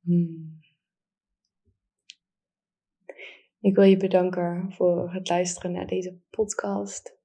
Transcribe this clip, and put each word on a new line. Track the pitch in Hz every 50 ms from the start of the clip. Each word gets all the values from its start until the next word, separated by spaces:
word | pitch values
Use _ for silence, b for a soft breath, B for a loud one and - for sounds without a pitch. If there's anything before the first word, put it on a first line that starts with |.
Hmm. | _ 170 175 175 170 165 165 160 160 160 160 156 _ _ _ _ _ _ _ _ _ _ _ _ _ _ _ _ _ _ _ _ _ _ _ _ _ _ _ _ _ _ - _ _ _ _ _ _ _ _ _ _ _ _ _ _ _ _ _ _ B B B B B B B B B B _
Ik | - 202 190
wil | 190 196
je | 196 196
bedanken | 190 190 190 185 185 180 185 180 185 175 175 175 175 180 196 -
voor | - 185 180 175 175 - 175 175
het | 185 185 -
luisteren | 175 175 180 180 180 - - 180 175
naar | 180 185
deze | - 190 185 180 180 180 175 _ _
podcast. | - - 220 202 - - - 202 202 202 202 202 - - _ - - _ _